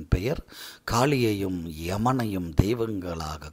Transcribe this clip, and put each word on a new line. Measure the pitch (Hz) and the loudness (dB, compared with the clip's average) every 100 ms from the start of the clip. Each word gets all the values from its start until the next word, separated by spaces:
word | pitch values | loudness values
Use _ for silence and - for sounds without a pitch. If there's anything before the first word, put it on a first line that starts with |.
| 80 | 0
பெயர். | 87 104 165 - - - - - | 0 2 -4 -8 -16 -18 -14 -2
காளியையும் | 117 135 143 117 101 98 92 82 78 | 2 4 4 2 2 -2 -2 -6 -6
யமனையும் | 85 98 117 131 113 98 87 | -4 0 2 2 0 -2 -4
தெய்வங்களாக | 78 101 120 113 104 87 82 78 76 73 | 4 4 4 -2 -4 -6 -6 -6 -8 -12